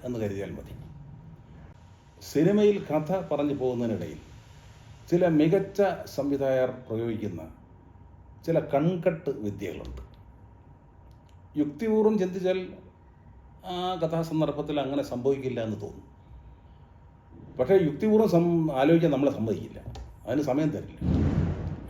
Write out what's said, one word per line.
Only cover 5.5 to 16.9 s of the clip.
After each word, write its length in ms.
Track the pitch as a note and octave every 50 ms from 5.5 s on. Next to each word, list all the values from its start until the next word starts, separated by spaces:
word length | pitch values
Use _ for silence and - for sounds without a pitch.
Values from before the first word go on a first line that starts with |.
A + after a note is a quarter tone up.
| G3 F#3+ - - - - G3+ F#3 E3+ - -
സംവിധായകർ 640 | - - - C3+ C#3+ C#3+ C3+ C#3 C3+ C3 C3 B2+ B2
പ്രയോഗിക്കുന്ന 720 | A#2 - - - A2+ A2+ A#2 A#2 A2 G2 G#2+ G2+ F2+ - D#2+ - - - - - - - - - - - - - - - - - - - -
ചില 140 | E3 E3 D3+
കൺകട്ട് 680 | D3 - - C#3 D3+ F3 F#3+ F3 E3 F#3 E3 D#3+ - C#3+
വിദ്യകളുണ്ട്. 720 | B2+ - G#2+ G2+ G2+ - G2+ F2+ D2+ - - - - - - - - - - - - - - - - - - - - - - - - - - - - - - - - - - - - D3
യുക്തിപൂർവ്വം 600 | D3 D3 - - A3+ A3 G#3+ A3 G#3 G#3+ A3 G3+
ചിന്തിച്ചാൽ 500 | F#3 F3+ F3+ F#3+ F3+ F#3 F#3 F#3+ F#3 F#3+ - - - - - - - - - - - - - - - - - - -
ആ 280 | F#3 F3+ F3+ F3+ F#3 F#3
കഥാസന്ദർഭത്തിൽ 840 | E3 E3 D#3 E3 E3 E3 D#3+ D#3 D#3 D#3 C#3+ C#3+ D3 C#3 C#3+ D3 D3
അങ്ങനെ 220 | C3+ C3 C#3+ C#3+ C3+
സംഭവിക്കില്ല 640 | - B2+ A#2+ A#2+ C#3 C#3 C3+ C3 C3 A#2+ A#2 A2+
എന്ന് 160 | A2 G#2 -
തോന്നും. 340 | - - - - - - - - - - - - - - - - - - - - - -